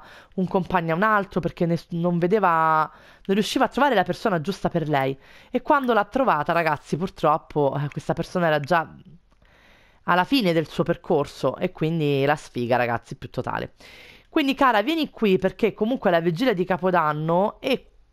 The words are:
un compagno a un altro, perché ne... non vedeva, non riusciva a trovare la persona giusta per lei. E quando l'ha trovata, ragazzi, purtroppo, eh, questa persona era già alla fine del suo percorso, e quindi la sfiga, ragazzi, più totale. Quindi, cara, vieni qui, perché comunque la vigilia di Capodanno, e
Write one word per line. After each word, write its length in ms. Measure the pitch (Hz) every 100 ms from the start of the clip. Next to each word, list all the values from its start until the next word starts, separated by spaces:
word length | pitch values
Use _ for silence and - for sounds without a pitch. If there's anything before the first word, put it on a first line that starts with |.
| - - - -
un 120 | 180
compagno 460 | 190 165 185 165
a 20 | 160
un 80 |
altro, 360 | 220 208 190 -
perché 260 | 165 - 165
ne... 140 | 170 -
non 300 | 170 175 175
vedeva, 720 | 170 214 190 165 160 156 156 - - - -
non 100 | 196
riusciva 300 | 202 277 233
a 20 |
trovare 280 | - 285 220
la 80 |
persona 360 | 180 170 226 170
giusta 280 | 147 190 170
per 180 | 170 151
lei. 300 | 143 135 139 - - -
E 120 | 247
quando 320 | - 294 254
l'ha 120 | 214 202
trovata, 480 | 269 240 156 147
ragazzi, 420 | 170 160 147 - 185
purtroppo, 800 | 185 - 156 156 - 151 139 143
eh, 120 | 143
questa 240 | - -
persona 340 | 160 170 185 170
era 120 | 151
già 280 | 139 175 160 - - - _ _ _ _ _ _ _ _
alla 200 | - 175
fine 300 | 180 277 190
del 140 | 165 151
suo 160 | -
percorso, 760 | 160 - - 156 139 - 135 -
e 140 | 180
quindi 520 | - 156 165 147 139 139
la 100 | 151
sfiga, 420 | - 123 120 123
ragazzi, 380 | 120 117 - 135
più 140 | 123
totale. 440 | - - - - - - - - - _
Quindi, 240 | 330 277
cara, 280 | 262 269 220
vieni 260 | 220 330 294
qui, 280 | - 214 185
perché 360 | 185 - 214
comunque 380 | - 214 262 202
la 80 | 170
vigilia 340 | 175 165 262
di 100 | 185
Capodanno, 920 | 175 180 185 180 156 151 156 170 208 -
e 300 | 269 254 - _ _